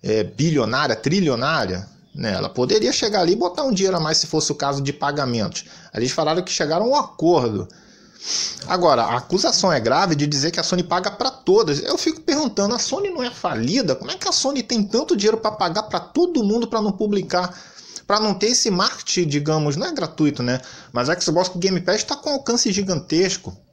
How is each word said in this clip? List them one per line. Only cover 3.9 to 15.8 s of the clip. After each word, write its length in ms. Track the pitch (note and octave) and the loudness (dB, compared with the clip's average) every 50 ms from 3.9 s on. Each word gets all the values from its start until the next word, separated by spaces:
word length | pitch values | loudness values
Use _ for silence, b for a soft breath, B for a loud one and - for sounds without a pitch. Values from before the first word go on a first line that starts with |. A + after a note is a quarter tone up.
| F#3 | 0
a 40 | E3+ | 0
mais 180 | D#3 D#3 D#3+ - | 0 0 0 0
se 80 | - | -2
fosse 240 | - - D#3 D3+ - | 0 -2 -2 0 0
o 60 | D3 | -2
caso 260 | - C#3 C#3 C#3+ C#3 C#3 | -2 -2 -2 0 0 -2
de 100 | C#3 C#3 | -4 -4
pagamentos. 760 | - - C#3 D3 D3 C#3+ B2+ A#2+ A#2 G#2+ - F#2+ - - B B B B B B | -2 -2 -2 0 0 -2 -2 0 -2 -2 -2 -4 -8 -12 B B B B B B
Eles 160 | - A#2 C3 | -2 -2 -2
falaram 320 | - - D#3+ D3+ D#3+ F3+ F3+ | 0 0 0 2 2 0 -2
que 80 | - | -4
chegaram 360 | - - E3+ D3 D#3+ F3 G#3+ | -2 -2 0 0 0 0 2
a 20 | A#3+ | 2
um 80 | C4+ | 2
acordo. 720 | D4 - - - - - E3 F3 D#3 B2 A#2 G#2 G2 F2 - B B B B B B B B B B B B B B B B B B B | 2 0 -2 -6 0 2 4 4 4 4 2 -2 -2 -6 -8 B B B B B B B B B B B B B B B B B B B
Agora, 360 | - F#3 F#3 F3 E3 C#3 A#2+ A2+ | -2 0 4 6 6 6 6 4
a 160 | - A#2+ B2 | 2 0 -2
acusação 540 | - - - G3 C4+ E4 A#3 - - F#3+ E3 | -2 0 -2 0 2 2 2 2 2 2 2
é 60 | C3 | 2
grave 380 | G#2+ A#2 B2+ D3+ F#3+ F#3 D#3+ | 4 4 4 4 4 2 2
de 100 | C#3+ D3 | 0 0
dizer 240 | D3 D3+ C#3 C3+ E3 | 0 0 0 -2 -2
que 80 | F3 - | -2 -2
a 60 | D#3+ | -2
Sony 180 | - - F3+ F3+ | -2 0 -2 0
paga 280 | F3 E3+ F3+ F#3 G#3 | 0 -2 -2 -2 -2
pra 200 | G3 - A#3+ B3+ | -4 -4 -6 -6
todas. 500 | C4 - - - F#3 G#3+ A3+ D#3 C#3+ C#3+ | -6 -4 2 4 4 4 6 4 0 -2
Eu 160 | - - D#4+ | -2 -2 -4
fico 240 | - - E4 D#4+ - | -2 -2 -2 -4 -2
perguntando, 540 | - - D4 C#4+ D#4 A#3+ - - G3 G3+ A#3+ | -2 -2 0 0 0 -2 0 0 0 0 0
a 40 | A#3 | -2
Sony 320 | - - C4+ F#4 G4+ G4+ | -4 -4 -4 -4 -4 -4
não 120 | F4+ D#4+ B3+ | -4 -4 -6
é 80 | A#3+ | -6
falida? 640 | - - - F3+ D3 A2 A2+ B2 F#3 C4+ B3 D#3+ C3 | -6 -6 -6 -4 -2 -2 -2 0 0 0 0 0 -2
Como 160 | - - G2 | -2 -2 -10
é 60 | F#4 | -8
que 120 | F#4+ - G4 | -6 -4 -2
a 40 | - | -2
Sony 300 | - - C4 C#4+ C4+ A#3 | 0 0 0 -2 -2 -4
tem 200 | - B3+ A3+ G3+ | -2 0 -2 0
tanto 340 | G3+ - A#3 D4+ D#4+ F4 | 0 0 -2 2 2 0
dinheiro 220 | A3 G3 G#3+ A3 A3 | 2 4 2 2 2
pra 140 | - G#3+ G#3 | 0 -4 -2
pagar 320 | - G3 F3 D#3+ G#3+ | 0 -2 0 0 -2